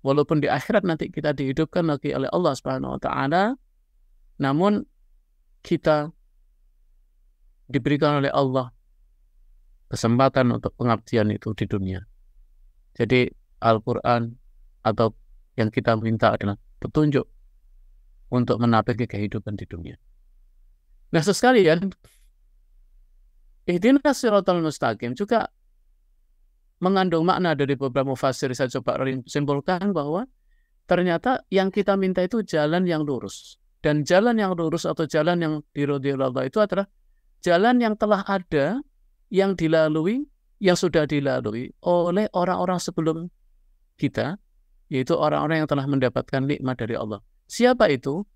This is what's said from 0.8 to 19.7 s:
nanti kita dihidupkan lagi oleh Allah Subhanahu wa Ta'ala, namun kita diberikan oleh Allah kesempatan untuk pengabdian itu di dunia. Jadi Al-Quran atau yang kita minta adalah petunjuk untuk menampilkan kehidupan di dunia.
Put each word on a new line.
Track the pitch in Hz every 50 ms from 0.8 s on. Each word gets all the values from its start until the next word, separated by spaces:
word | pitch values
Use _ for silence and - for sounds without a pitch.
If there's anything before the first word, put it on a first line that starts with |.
nanti | 175 185 165 156 - -
kita | - - 143 151 143
dihidupkan | 135 143 135 135 - 160 - - 185 170
lagi | 160 147 135 - 143 139
oleh | 135 135 131
Allah | - 170 180 156 135
Subhanahu | - _ 135 131 131 135 131 131
wa | 135 -
Ta'ala, | - - 131 135 135 156 180 196 220 269 - _ _ _ _ _ _ _ _ _ _ _ _ _ _ _ -
namun | 139 135 135 151 180 202 208 202 - _ _ _ _ _ _ _ _ _ _ _ _ _ _ _
kita | _ - 175 160 _ 160 156 151 147 156 - _ _ _ _ _ _ _ _ _ _ _ _ _ _ _ _ _ _ _ _ _ _ _ _ _ _ - _ _ _ _
diberikan | 120 - 120 139 143 143 156 147 147 143 139
oleh | 139
Allah | - 139 139 131 127 131 127 123 _ _ _ _ _ _ _ _ _ _ _ _ _ _ _ _ - _ _ _ _ _ _ _
kesempatan | 117 - - 113 117 123 135 135 - 135 127 123 117
untuk | 117 - - - -
pengabdian | 127 123 113 110 _ - - 117 107 107
itu | 104 104 - 113
di | 104 - 113 98
dunia. | - 101 95 95 92 92 - - - _ _ _ _ - - _ _ _ - - _ _ _ _ _
Jadi | - 120 104 131 127 123 - - _ _ _ _ _
Al-Quran | - 117 113 107 - - 120 110 - - 120 120 117 117 117 - _ - _ - - - _ _
atau | _ 113 107 - 113 110 - - - _ - - - _ _ -
yang | 113 110
kita | - 139 - - 117 110
minta | 110 113 113 110 - 110
adalah | 107 - - 101 101 - - - - -
petunjuk | - - - 156 151 151 139 131 - _ - - - - _ _ _ - - - - - - - _ - - - - -
untuk | - 123 120 120 120
menampilkan | 107 120 117 117 110 107 - 123 107 123
kehidupan | - - 101 104 101 - 110 - - 104 98
di | 98
dunia. | -